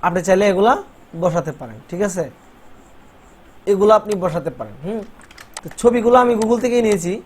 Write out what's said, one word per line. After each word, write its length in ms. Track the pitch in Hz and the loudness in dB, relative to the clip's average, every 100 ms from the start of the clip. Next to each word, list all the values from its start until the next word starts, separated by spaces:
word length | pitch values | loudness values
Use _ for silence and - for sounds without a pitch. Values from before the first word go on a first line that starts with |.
| 175 | -2
আপনি 120 | 175 180 | -2 0
চাইলে 180 | 185 202 | 2 2
এগুলা 220 | 190 214 294 392 - - 165 | 2 2 2 -4 -20 -18 -4
বসাতে 280 | 175 165 156 143 | -2 -2 -4 -10
পারেন, 180 | 127 110 - | -14 -18 -12
ঠিক 120 | 175 202 | -4 -4
আছে? 160 | 185 135 - - - - - - - - - - - - - - | -4 -8 -10 -20 -20 -20 -20 -20 -20 -20 -20 -20 -20 -20 -14 -2
এগুলো 200 | 196 208 214 | 2 4 4
আপনি 140 | 214 202 | 2 -4
বসাতে 280 | 180 160 156 123 | -4 -4 -8 -10
পারেন, 160 | 110 110 | -14 -12
হুম? 180 | 156 220 196 - - - - - | -10 -10 -12 -20 -20 -20 -20 -16
তো 60 | 165 - | -16 0
ছবিগুলো 360 | 240 240 226 247 | 2 2 4 4
আমি 100 | 247 226 | 4 0
Google 180 | 220 240 | 0 0
থেকেই 200 | 247 240 220 | 0 0 2
নিয়েছি। 260 | 202 170 208 | 0 -2 -8